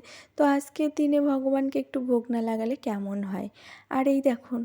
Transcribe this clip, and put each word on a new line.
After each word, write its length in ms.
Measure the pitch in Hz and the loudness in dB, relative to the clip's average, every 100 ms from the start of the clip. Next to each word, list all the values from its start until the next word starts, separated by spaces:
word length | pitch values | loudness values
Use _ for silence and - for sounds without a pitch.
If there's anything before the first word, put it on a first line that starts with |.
| - - - | -6 -20 -10
তো 80 | - | 2
আজকের 460 | 285 277 - - 302 302 | 2 2 -2 -2 -2 0
দিনে 220 | 294 294 | 2 4
ভগবানকে 560 | 285 269 269 269 269 269 | 2 2 0 0 0 -2
একটু 200 | 269 269 | -4 -4
ভোগ 220 | 254 240 240 | 0 0 0
না 100 | 233 | -2
লাগালে 340 | 226 220 226 277 | -2 -2 -2 -4
কেমন 420 | 240 202 196 202 | -4 -4 -4 -6
হয়। 260 | 196 190 208 - - - - | -6 -6 -8 -12 -20 -20 -6
আর 140 | 262 269 | 0 2
এই 140 | 277 | 4
দেখো, 320 | 269 240 - 247 | 2 0 -4 -6